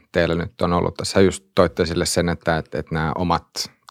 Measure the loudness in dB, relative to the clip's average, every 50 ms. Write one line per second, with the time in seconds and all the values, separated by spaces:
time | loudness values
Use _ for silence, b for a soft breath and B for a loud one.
0 | _ _ 0 0 0 2 0 -2 -4 -6 -6 -4 -2 0 0 0 0 -2 -4 -6
1 | -6 0 4 4 4 4 2 -2 _ _ 2 2 2 2 2 0 -2 0 0 -2
2 | -2 0 0 0 0 0 -2 -2 -2 -2 -2 -2 -2 -6 -8 -8 -6 -4 -4 -4
3 | -2 -2 -2 -2 -2 0 0 -2 -4 _ -10 -10 -10 -10 _ _ _ -10